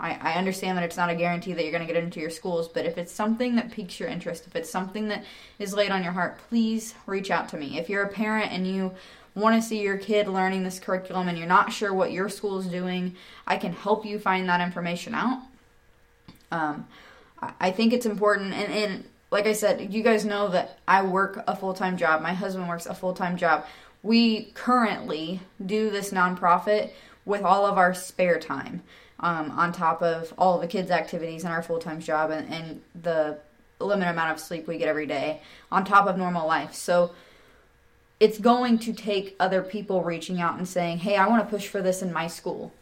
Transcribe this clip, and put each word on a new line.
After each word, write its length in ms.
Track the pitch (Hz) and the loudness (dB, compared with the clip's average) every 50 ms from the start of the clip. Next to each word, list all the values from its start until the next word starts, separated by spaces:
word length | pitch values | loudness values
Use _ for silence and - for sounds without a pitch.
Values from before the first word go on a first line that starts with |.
I, 180 | 165 165 - - | -8 -6 -6 -4
I 120 | - 160 165 | -2 -2 0
understand 420 | 175 190 190 185 - 196 185 185 | 0 0 0 -2 -2 -2 -2 -2
that 80 | 180 175 | -2 -2
it's 120 | 170 - | -2 -2
not 140 | 185 175 170 | -2 -2 0
a 40 | 170 | 0
guarantee 380 | 170 175 175 175 170 - 190 170 | 0 0 0 0 -2 -4 -4 -4
that 100 | 165 156 | -4 -2
you're 100 | 156 156 | -2 -2
gonna 140 | 170 165 | -4 -4
get 100 | 160 165 | -2 -2
into 220 | 170 170 175 - 175 | -2 -2 -2 -4 -6
your 120 | 156 165 | -8 -8
schools, 380 | - - - 185 170 165 165 165 | -8 -8 -6 -4 -2 -2 -4 -4
but 180 | - 165 139 | -4 -4 -4
if 120 | 170 170 180 | -2 -4 -6
it's 140 | 170 - - | -8 -8 -6
something 420 | - 208 220 226 226 247 247 240 | -4 -2 0 0 0 0 0 0
that 160 | 233 226 - | 0 0 -2
piques 300 | - 220 202 180 - - | -6 -12 -12 -12 -10 -8
your 80 | 190 165 | -8 -8
interest, 400 | - 170 - 170 165 - - - | -8 -8 -8 -8 -8 -10 -10 -10
if 80 | - | -8
it's 140 | 165 165 - | -8 -8 -4
something 360 | - 185 190 190 - 214 214 208 | -4 -6 -6 -4 -6 -6 -4 -4
that 160 | 208 - - - - - - - - - | -4 -6 -8 -12 -18 -20 -20 -20 -12 -10
is 140 | 208 196 202 | -8 -2 0
laid 180 | 208 202 196 196 | 0 2 2 2
on 100 | 190 180 | 0 -2
your 100 | 170 180 | -2 -2
heart, 260 | 185 175 - - - - - | -2 -2 -4 -4 -8 -8 -2
please 460 | 233 233 226 220 226 220 220 - - - - | 0 2 2 2 0 -2 -4 -8 -12 -14 -8
reach 240 | - 196 196 190 - | -6 -4 -4 -2 0
out 180 | 180 165 - - | 0 0 -2 -4
to 60 | - | -6
me. 220 | 160 147 139 - 156 | -8 -8 -6 -6 -6
If 100 | 175 - | -4 -2
you're 140 | 196 202 202 | -2 -2 -2
a 60 | 196 | -2
parent 420 | 196 202 220 214 220 220 208 - | -2 -2 -2 0 0 0 0 -2
and 160 | - 180 185 | -2 -2 -2
you 260 | 185 190 190 190 185 185 - - - - - - - _ | -2 -2 -2 -2 -4 -4 -8 -16 -20 -20 -20 -20 -12 _
wanna 260 | 190 208 220 226 226 220 | 0 4 4 4 4 4
see 180 | - 220 214 | 0 -2 -2
your 160 | 202 196 196 | 0 0 -2
kid 300 | 196 196 208 214 208 202 | -2 -2 2 2 2 2
learning 380 | 190 190 190 185 190 190 190 185 | 2 2 0 0 0 0 0 -2
this 160 | 185 185 - | -4 -6 -8
curriculum 480 | - - 185 185 185 - 175 185 180 180 | -4 -4 -4 -4 -4 -4 -4 -2 -2 -2
and 100 | 170 165 | -2 -4
you're 80 | 165 | 0
not 260 | 170 185 202 208 220 220 | 4 4 4 4 2 0
sure 220 | - 214 202 190 | -4 -2 -2 0
what 160 | 190 180 165 | 2 0 0
your 180 | 165 175 196 208 | 0 -2 -4 -4
school's 380 | 196 - - 202 190 190 190 | -4 -6 -6 -6 -4 -4 -4
doing, 500 | 180 175 180 180 180 180 180 180 185 180 - - - - - - | -4 -4 -4 -4 -4 -4 -4 -4 -4 -6 -10 -16 -20 -20 -10 -4
I 120 | - 185 208 | -2 -2 -2
can 140 | - 185 170 | -2 -4 -6
help 320 | - - 202 220 220 220 | -6 -2 0 0 0 0
you 140 | 208 208 208 | -4 -8 -4
find 300 | - 196 185 185 185 180 | 0 0 0 0 2 2
that 120 | 175 175 | 2 2
information 540 | 175 180 175 175 175 175 175 175 - - 156 | 0 0 -2 -4 -4 -4 -4 -6 -6 -6 -4
out. 260 | 156 185 240 269 254 - - - _ _ _ _ _ _ _ _ _ _ _ _ _ _ - - _ _ _ | -2 0 0 -2 -4 -6 -12 -20 _ _ _ _ _ _ _ _ _ _ _ _ _ _ -20 -20 _ _ _
Um, 380 | 165 165 156 151 147 156 - - - - - - - - - _ _ - | -4 -2 -2 -2 -4 -6 -10 -14 -18 -20 -20 -20 -20 -20 -20 _ _ -12
I, 120 | - - - - | -10 -10 -6 -2
I 100 | 180 185 | -2 0
think 220 | 185 220 226 226 247 | 2 2 4 4 4
it's 140 | 240 - | 4 2
important, 480 | 220 208 185 208 208 196 196 196 190 - | 0 0 2 4 4 4 4 0 -2 -2
and, 180 | - 208 196 156 | -2 -4 -2 -2
and 320 | 214 208 208 185 - - - - _ _ _ | -2 -2 -2 -2 -6 -10 -14 -20 _ _ _
like 160 | - 202 208 | 0 2 2
I 60 | 214 214 | 2 2
said, 420 | 208 214 196 - - - - 196 | 2 2 2 2 0 -2 -4 -2
you 80 | 220 208 | 2 4
guys 220 | 233 220 208 - | 4 4 4 2
know 240 | 214 202 202 208 202 | 0 0 0 0 0
that 320 | 180 175 - - - - _ - | 2 0 0 -2 -6 -6 _ 4
I 140 | 185 196 190 | 4 4 4
work 420 | 190 180 190 196 190 - 220 - | 4 2 2 2 0 -2 -4 -4
a 80 | - 190 | -2 -2
full-time 420 | - 190 190 185 - 196 185 180 | -2 -2 -4 -2 -2 -2 -2 0
job. 260 | - 170 160 160 156 160 | 2 4 4 4 2 2
My 120 | 170 185 | -2 -2
husband 340 | 180 202 196 190 190 180 175 | -2 -4 -4 -4 -4 -4 -4
works 180 | 170 170 - | -6 -6 -6
a 80 | - 180 | -8 -8
full-time 420 | - - 185 180 - 190 175 180 | -4 -4 -4 -2 -2 -2 -2 0
job. 300 | 175 180 165 156 151 - - - - - - - _ - | 2 2 4 4 2 0 -4 -14 -20 -20 -20 -20 _ 0
We 480 | 202 226 233 233 233 220 208 - - - | 4 6 6 6 6 4 2 -2 -8 -12
currently 840 | - - 240 247 247 233 208 180 - - - 156 156 160 165 185 185 - - - - 196 | -6 0 2 4 4 4 2 0 -2 -4 -6 -6 -4 -4 -6 -6 -8 -8 -12 -14 -10 -6
do 240 | 185 214 214 220 214 | -2 0 0 2 0
this 220 | 202 202 196 202 | 0 -2 -4 -2
nonprofit 800 | 196 190 180 180 180 180 190 175 175 185 - 208 208 208 - - - - - - - - _ | 2 2 2 2 2 2 4 4 4 4 4 4 2 2 2 -2 -6 -14 -20 -20 -20 -12 _
with 180 | 185 202 202 196 | -2 -2 0 4
all 220 | 175 190 202 202 | 4 6 6 6
of 140 | 202 190 190 | 4 6 6
our 160 | 180 180 180 | 6 6 4
spare 460 | 180 - - - - 185 180 - - | 0 -6 -8 -2 2 2 4 4 2
time, 420 | - - 139 135 - - - 180 - - - - - - _ - | 0 -4 -6 -6 -6 -8 -10 -12 -12 -16 -20 -20 -20 -20 _ -4
um, 320 | - 175 170 160 156 147 - | -2 -2 -2 -2 -4 -4 -2
on 200 | - 170 175 175 | 0 0 0 0
top 300 | 180 170 160 170 165 180 | 0 2 2 2 2 2
of 320 | 170 165 165 165 160 - | 0 0 0 -4 -8 0
all 220 | - 180 185 180 170 | 4 4 4 4 4
the 80 | 170 | 2
kids' 240 | 175 - 190 180 175 | -2 -2 -4 0 2
activities 540 | 180 202 208 - - 170 160 165 165 160 175 | 2 0 0 -2 -4 -6 -6 -6 -6 -6 -6
and 80 | 175 165 | -4 -4
our 100 | 170 165 | -4 -2
full-time 380 | - 165 160 - 170 156 165 | -2 -4 -4 -4 -6 -8 -8
job 320 | 165 - 156 151 156 156 156 | -4 -2 0 0 2 0 -2
and, 200 | 156 - - 160 | -4 -6 -6 -8
and 300 | 165 165 160 143 135 - _ - 170 | -8 -8 -10 -12 -14 -16 _ -20 -8
the 380 | 165 175 165 160 151 151 143 - - - _ _ _ _ _ - | -4 0 0 2 0 0 -2 -6 -12 -18 _ _ _ _ _ -6
limited 320 | - 196 202 196 180 175 | -2 0 0 0 0 0
amount 220 | 170 165 160 160 156 | 0 0 0 0 -2
of 80 | 156 | -4
sleep 260 | - - 175 160 - | -6 -8 -10 -8 -6
we 100 | - 165 | -6 -4
get 120 | 156 165 156 | -2 0 0
every 180 | 151 156 151 | 0 0 -2
day, 340 | 131 143 135 139 151 156 - - - - - - _ | -2 -2 -2 -2 -2 -4 -6 -10 -18 -20 -20 -8 _
on 140 | 170 190 190 | 0 0 2
top 240 | 190 202 202 190 196 | 6 6 6 6 6
of 100 | 180 185 | 2 0
normal 300 | 185 180 180 170 160 156 | 0 0 0 0 0 0
life. 260 | 160 147 143 - - | 0 0 0 -4 -8
So 380 | - - - 175 175 175 175 - - - - - - - - - - _ _ _ _ _ _ _ _ _ _ _ _ | -6 0 2 4 4 4 4 0 -8 -20 -20 -20 -20 -20 -20 -20 -20 _ _ _ _ _ _ _ _ _ _ _ _
it's 200 | 214 214 214 - | 4 4 4 4
going 420 | 196 233 247 247 254 247 226 220 | 4 4 6 6 4 4 2 2
to 120 | - 233 214 | 2 -2 -6
take 440 | - - 214 202 196 196 - - - | -6 -4 -2 -2 -2 -2 -4 -2 0
other 240 | 180 185 190 185 185 | 2 2 2 2 0
people 400 | - - 208 196 - 190 180 165 | -2 -4 -6 -4 -2 0 0 0
reaching 380 | 170 165 165 - - 185 175 | 0 -2 -4 -4 -6 -4 -2
out 180 | 175 165 - 165 | 0 0 -2 -2
and 80 | 180 180 | -6 -4
saying, 300 | - 180 175 170 170 170 | -2 -2 0 0 -2 -2
"Hey, 180 | 170 208 202 | -2 2 4
I 120 | 196 190 208 | 4 6 6
wanna 160 | 233 226 202 | 6 4 4
push 240 | - 214 196 - - | 2 -2 -4 -4 -4
for 120 | - 202 | -4 0
this 220 | 185 185 180 - 196 | 0 0 0 0 -2
in 100 | 180 165 | -4 -2
my 140 | 160 165 | -2 -4
school, 460 | 170 - - - 185 - - 113 113 - - | -4 -6 -8 -8 -8 -8 -8 -10 -12 -16 -20